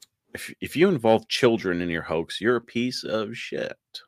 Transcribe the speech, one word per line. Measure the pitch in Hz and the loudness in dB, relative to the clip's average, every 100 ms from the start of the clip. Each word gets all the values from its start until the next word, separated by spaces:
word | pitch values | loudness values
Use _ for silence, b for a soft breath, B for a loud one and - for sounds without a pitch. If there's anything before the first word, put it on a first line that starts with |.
| _ _ _ | _ _ _
if, | - - - | -14 -14 -12
if | - 135 | -6 2
you | 190 | 2
involve | 151 113 110 - | 4 4 4 2
children | - 123 113 92 87 | 2 4 4 0 -2
in | 87 | -2
your | 82 | -4
hoax, | - 82 80 - | -2 -4 -4 -2
you're | 107 123 | 0 0
a | |
piece | - 117 123 123 | -2 -4 -4 -4
of | - 110 107 113 | -4 -4 -4 -8
shit, | - - - - _ - | -8 -6 -8 -10 _ -20